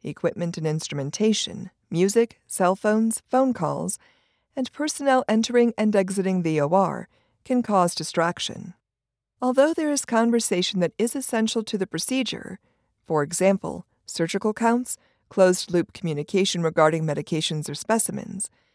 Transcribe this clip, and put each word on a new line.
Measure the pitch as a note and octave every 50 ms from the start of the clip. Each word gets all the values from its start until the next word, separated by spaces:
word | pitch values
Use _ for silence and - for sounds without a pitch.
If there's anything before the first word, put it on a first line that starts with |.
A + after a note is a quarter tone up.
equipment | - C#3 D3 - - E3+ - - F3 E3+ E3+ E3+
and | D#3
instrumentation, | D#3 D#3 D#3 - - - C#3+ C3+ C#3+ - - G#3 A3 G#3+ - - - - - - F#3 - _ _ -
music, | F#3 E3 F#3 G3+ G3 A#3 A#3 A3+ - _ _
cell | - - - F#3+ F3 F#3+
phones, | - - G#3+ G#3+ A3 A3+ A3+ A3+ - - _
phone | - B3+ C4+ C4 A#3
calls, | - F3 D3 C#3+ C#3+ E3 F#3 - - _ _ _ _ _ _ _ _ _ _ _ C#4
and | B3+ - -
personnel | - D4 D#4 - - C#4 C#4 C4 C4 -
entering | - G#3+ A3 A#3 - A#3+ A#3+ A#3+ A#3+ A3+ -
and | A3 A3 G#3
exiting | G3+ G3 F#3 F#3+ G3+ F3+ F#3+ F#3 F#3
the | E3+ E3 D#3 D3+
O | C#3+ C#3+
R | F3 G3 F#3+ D#3+ C#3 A#2+ A2+ - _ _ _ _ _ _ _
can | - B3+ B3
cause | A#3 - G#3 F#3+ F3 E3+ -
distraction. | - D#3 - - F3+ E3 E3+ F3 - - - - - - F3+ - _ _ _ _ _ _ _ _ _ _ _ _ _
Although | B3+ B3+ B3+ C4 C#4 D#4
there | E4 - D#4 D4+
is | D4 C#4 -
conversation | - A#3+ A3+ A#3 A#3 A#3 A#3 A3+ - G#3 F3+ F#3 - - F#3
that | F3 D#3+ - -
is | G#3+ A#3+ -
essential | C#4 B3+ - - A3+ A3 A3 - A3+
to | A3 - - G3
the | G3
procedure, | - - E3+ - - B3+ C4 B3 - - - - - F#3 - _ _ _ _ _ _ _ _ _
for | - D#3+ D3+
example, | C#3+ D#3 E3+ - F3+ F#3+ G3 F#3+ - - - F3 - _ _ _ _
surgical | - - - E3 E3 - G3 - G#3+
counts, | G#3+ - A3+ A#3 A#3 B3 B3+ - - - _ _ _ _ _ -
closed-loop | - G3+ F#3+ F#3 F#3 F#3 - - F3 F3 D#3+ - -
communication | - - E3 D3+ C#3+ D3 - - F#3+ F#3+ F#3+ - F3
regarding | E3+ D#3+ D#3 E3+ D#3 D#3 D#3+ D#3+ D#3+
medications | D#3 D3 D3 D3 - F3 D#3 D#3+ - E3 D#3 D3 -
or | C#3+
specimens, | - - - A3 A3+ - - - G#3 - - - F#3+ - - _ _ _ _ _